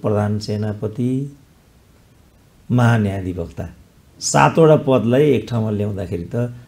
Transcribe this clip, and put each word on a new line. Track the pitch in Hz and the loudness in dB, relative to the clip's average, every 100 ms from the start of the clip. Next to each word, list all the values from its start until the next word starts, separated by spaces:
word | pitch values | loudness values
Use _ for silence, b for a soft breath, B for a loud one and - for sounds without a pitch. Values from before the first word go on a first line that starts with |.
प्रधान | 117 104 104 104 | -2 0 0 -2
सेनापति, | 104 104 107 104 104 107 123 131 143 - _ _ _ _ _ _ _ _ _ _ _ _ - | -4 -4 -4 -6 -6 -4 -2 -2 -6 -12 _ _ _ _ _ _ _ _ _ _ _ _ -4
महान्यायाधिवक्ता, | 120 120 117 101 95 92 87 80 - 80 - - _ _ - | 2 4 4 2 -2 -6 -6 -8 -8 -12 -14 -20 _ _ -12
सातवटा | - 143 143 - 160 156 | -2 2 4 6 6 6
पदलाई | 135 127 110 123 | 4 2 2 2
एक | 151 123 - | 4 2 0
ठाउँमा | 120 110 | -4 -2
ल्याउँदाखेरि | 104 104 98 92 87 87 | -2 -4 -4 -6 -8 -6
त | 117 120 120 | -6 -6 -8